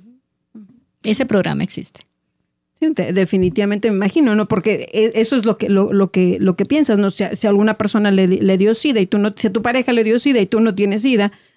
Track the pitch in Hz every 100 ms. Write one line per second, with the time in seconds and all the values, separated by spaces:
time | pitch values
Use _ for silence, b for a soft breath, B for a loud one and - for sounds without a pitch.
0 | 202 254 _ _ _ 220 202 _ _ _
1 | 220 214 262 202 165 143 190 - - -
2 | - _ _ _ _ _ _ - 311 -
3 | 139 185 185 190 180 170 202 208 226 196
4 | 202 330 269 214 208 214 220 202 - 214
5 | 220 220 226 269 220 214 214 196 202 202
6 | 196 190 180 185 190 175 196 294 285 208
7 | 202 - 190 - 214 202 214 214 208 220
8 | 208 190 185 185 190 190 202 226 302 226
9 | 190 208 208 208 220 208 240 254 254 240
10 | 220 240 285 247 190 220 226 190 202 208
11 | 254 233 202 b b